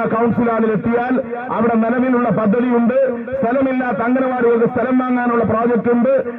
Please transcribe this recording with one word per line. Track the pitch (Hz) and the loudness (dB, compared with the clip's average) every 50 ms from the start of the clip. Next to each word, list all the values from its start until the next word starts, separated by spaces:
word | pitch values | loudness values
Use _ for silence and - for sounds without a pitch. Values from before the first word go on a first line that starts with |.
| 226 220 | -2 -2
കൗൺസിൽ | 220 220 233 240 - - 240 233 | 0 0 0 0 0 0 0 0
ഹാളിൽ | 226 226 220 220 220 | 0 0 0 0 0
എത്തിയാൽ | 185 233 233 233 240 240 254 254 233 - 233 233 - - - | -2 0 0 0 0 0 0 -2 -2 -2 -4 -6 -8 -8 -6
അവിടെ | - 214 226 233 233 | -2 -2 0 2 2
നിലവിലുള്ള | 220 226 226 247 254 247 262 254 240 240 233 | 2 2 2 0 0 0 0 2 0 0 0
പദ്ധതിയുണ്ട്, | 190 220 220 208 202 247 240 254 240 233 233 226 247 269 269 254 240 233 233 247 262 | 0 0 0 0 2 2 2 2 2 2 2 2 2 2 0 0 -2 -4 -6 -6 -4
സ്ഥലമില്ലാത്ത | 269 254 226 247 277 269 262 262 254 254 247 247 - 233 | -4 -2 0 0 0 0 0 0 -2 -2 -2 -2 -2 0
അംഗനവാടികൾക്ക് | 240 254 262 262 262 254 240 240 233 233 226 233 - | 0 0 0 0 0 0 0 2 2 2 2 2 0
സ്ഥലം | - 233 226 254 254 254 | 0 -2 -2 0 0 0
വാങ്ങാനുള്ള | 254 254 247 247 240 240 233 233 233 | 0 0 0 -2 0 0 0 0 0
പ്രോജക്റ്റ് | 196 220 220 233 240 240 220 - 240 240 | 0 0 0 0 0 0 0 2 2 2
ഉണ്ട്, | 240 233 262 269 262 - 240 233 | 2 2 2 2 0 0 -4 -8